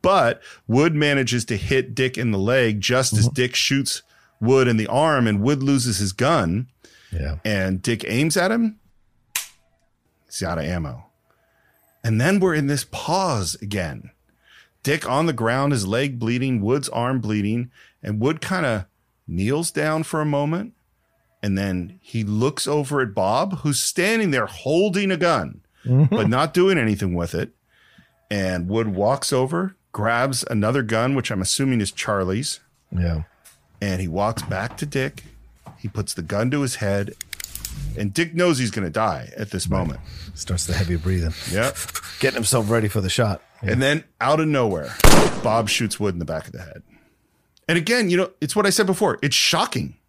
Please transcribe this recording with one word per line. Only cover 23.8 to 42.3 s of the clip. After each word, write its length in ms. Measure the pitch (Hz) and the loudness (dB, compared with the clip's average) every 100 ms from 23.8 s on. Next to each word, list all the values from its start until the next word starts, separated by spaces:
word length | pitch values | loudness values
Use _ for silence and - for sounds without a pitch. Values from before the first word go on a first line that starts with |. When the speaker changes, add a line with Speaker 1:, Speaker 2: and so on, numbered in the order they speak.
Speaker 1:
standing 500 | - - 185 226 202 | -2 0 0 2 2
there 160 | 135 107 | 0 -2
holding 640 | - 131 160 208 185 196 | -4 0 2 2 0 0
a 60 | 180 | 0
gun, 440 | 175 143 73 - _ _ | 2 2 -2 -10 _ _
Speaker 2:
Mm-hmm. 300 | 123 127 147 | 2 4 4
Speaker 1:
but 140 | 220 104 | 4 2
not 240 | 127 151 | 2 2
doing 220 | 175 190 180 | 4 4 4
anything 360 | 110 98 95 | 2 0 0
with 200 | 87 85 | -2 -2
it. 160 | 78 - _ _ _ _ _ _ _ _ | -4 -6 _ _ _ _ _ _ _ _
And 380 | 104 95 90 87 | -2 -2 -2 -2
Wood 200 | 107 110 | -2 0
walks 440 | 92 104 135 - | 0 2 2 0
over, 440 | 131 131 170 190 - _ | 0 0 -2 -4 -8 _
grabs 520 | - 107 117 135 127 - | -4 0 2 0 -2 -2
another 320 | 110 104 135 | 0 2 2
gun, 320 | 113 110 123 | 2 0 2
which 160 | 139 - | 0 -2
I'm 100 | 104 | -4
assuming 380 | 92 - 135 123 | -2 0 0 0
is 120 | 101 | -2
Charlie's. 680 | - - 101 92 98 - - _ _ _ | -4 -2 -2 0 -2 -4 -10 _ _ _
Speaker 2:
Yeah. 320 | 90 85 80 78 _ - _ _ _ | -2 -2 -2 -6 _ -20 _ _ _
Speaker 1:
And 200 | 101 92 | -4 -2
he 80 | 92 | -2
walks 340 | 87 104 117 | -2 -2 -2
back 340 | - 92 117 - | -6 -6 -6 -8
to 80 | 147 | -6
Dick. 360 | 139 135 - - - - _ - - | -4 -4 -8 -20 -20 -20 _ -20 -12
He 100 | 110 | -10
puts 260 | 107 98 | -6 -6
the 80 | - | -6
gun 280 | 82 101 120 | -4 -2 0
to 100 | 143 | 0
his 140 | 135 - | -2 -2
head, 380 | 104 101 101 - - - - - - - - - | -2 -2 -2 -10 -16 -12 -12 -12 -12 -10 -8 -4
and 160 | 104 | -4
Dick 220 | 101 170 | -2 -2
knows 240 | 165 180 139 | 0 2 2
he's 120 | 120 | 0
gonna 180 | 107 92 | -2 -4
die 420 | 80 107 76 62 - | 0 0 -2 -8 -10
at 140 | 101 | -8
this 160 | 95 87 | -6 -2
Speaker 2:
Right. 120 | 95 | -2
Speaker 1:
moment. 220 | 85 64 - - - | -2 -6 -12 -16 -16
Speaker 2:
Starts 320 | - - 90 - | -14 -6 -4 -2
the 80 | |
heavy 220 | 92 87 87 | -2 0 0
breathing. 360 | 85 92 82 82 - | 0 0 -2 -4 -4
Speaker 1:
Yep. 260 | 92 123 - - - - - | -2 -2 -2 -10 -12 -12 -2
Speaker 2:
Getting 160 | 135 | -2